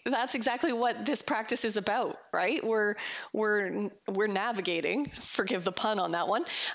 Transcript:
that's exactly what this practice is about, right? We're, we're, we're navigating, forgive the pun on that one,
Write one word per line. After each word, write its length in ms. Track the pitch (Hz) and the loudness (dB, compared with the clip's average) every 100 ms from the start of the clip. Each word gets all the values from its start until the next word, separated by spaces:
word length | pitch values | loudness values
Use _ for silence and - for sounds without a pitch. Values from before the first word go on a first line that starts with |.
| 240 | -2
that's 280 | 240 254 | 0 0
exactly 380 | 262 233 240 254 | 0 0 0 0
what 340 | 233 240 220 220 | 2 2 0 -2
this 160 | 277 | -2
practice 440 | - 220 220 247 226 | 0 -2 0 0 0
is 100 | 208 | 0
about, 400 | 196 202 175 - - | 0 0 0 -4 -4
right? 320 | - 185 277 | 0 2 0
We're, 320 | 226 220 208 214 - - - | 0 2 2 0 -6 -8 -4
we're, 560 | 214 214 208 190 202 202 - - | 0 2 2 2 -2 -4 -6 -4
we're 200 | 196 208 | 0 2
navigating, 800 | 190 208 214 180 170 156 226 285 | 2 0 0 0 0 0 0 -2
forgive 580 | - - - 196 196 180 | -6 -4 0 0 0 0
the 80 | |
pun 260 | - 208 208 | 0 0 2
on 120 | 170 | 2
that 160 | 170 156 | 0 2
one, 160 | 220 339 - - | 0 0 -4 -4